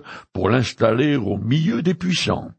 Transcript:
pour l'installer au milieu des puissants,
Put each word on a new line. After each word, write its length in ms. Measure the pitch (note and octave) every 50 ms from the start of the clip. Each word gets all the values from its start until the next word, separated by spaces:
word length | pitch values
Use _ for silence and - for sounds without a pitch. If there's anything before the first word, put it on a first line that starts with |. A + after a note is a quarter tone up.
| - - - - - _ -
pour 160 | G2 F#2 F#2+
l'installer 680 | A#2 C3 A#2 - - - A#2 A2 A2 A#2+ D3 D3 C#3+
au 220 | C3 G2+ G2 G2+ G2+
milieu 420 | G#2 A2+ C3 D#3+ D#3+ F#3+ A#3 A3+
des 140 | E3+ F#3 F3+
puissants, 560 | E3+ F3+ F#3 F3 C3+ - A2+ F#2 - - - -